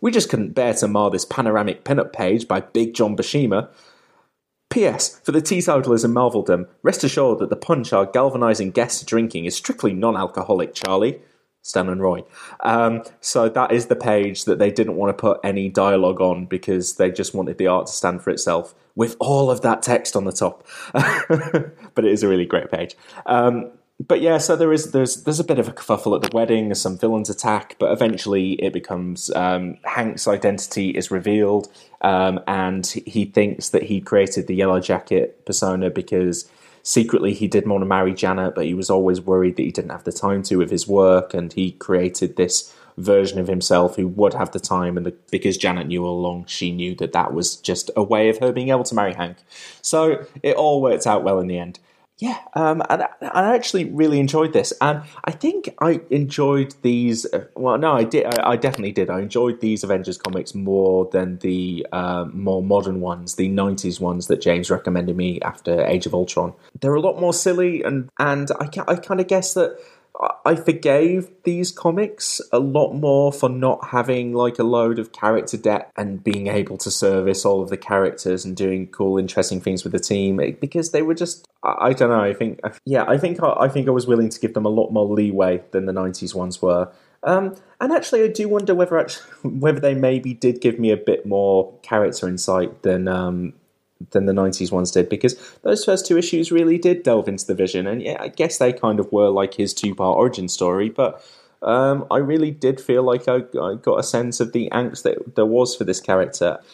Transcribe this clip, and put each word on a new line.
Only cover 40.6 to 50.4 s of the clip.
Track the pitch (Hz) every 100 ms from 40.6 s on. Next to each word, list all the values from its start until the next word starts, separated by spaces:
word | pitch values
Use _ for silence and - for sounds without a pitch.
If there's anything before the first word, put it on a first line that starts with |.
| 87
his | 92 104
work, | 98 95 92 92
and | 92 85
he | - 92
created | - - 92 90 - 87 -
this | 90 - - - - -
version | 95 101 95 98
of | 90
himself | 92 - 90 90 -
who | 92
would | 95 101
have | - 92
the | 95
time, | - 92 90 87
and |
the, | 87 - -
because | 92 101 92
Janet | 95 90 76
knew | 87 87
all | 87
along, | 87 87 87
she | - 90
knew | 87 90
that | 90 82
that | 87 82
was | 78 87 -
just | - 90 -
a | -
way | 101 110 110
of | 110
her | 127
being | 120 127
able | 131
to | 123
marry | 113 101
Hank. | 87 87 90 _ - - -
So | - 160 160 139 - 139